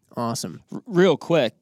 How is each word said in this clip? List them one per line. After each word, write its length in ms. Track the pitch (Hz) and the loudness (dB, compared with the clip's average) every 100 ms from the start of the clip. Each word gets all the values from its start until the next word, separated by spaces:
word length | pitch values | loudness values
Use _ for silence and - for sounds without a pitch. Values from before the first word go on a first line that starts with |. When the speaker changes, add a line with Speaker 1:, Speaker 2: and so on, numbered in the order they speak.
| _ - | _ -10
Speaker 1:
Awesome. 460 | 117 117 90 - _ | -8 -8 -10 -14 _
Speaker 2:
R-, 100 | 147 - | -16 -2
real 300 | 180 190 139 | 4 4 2
quick, 360 | - 165 113 _ | 0 0 0 _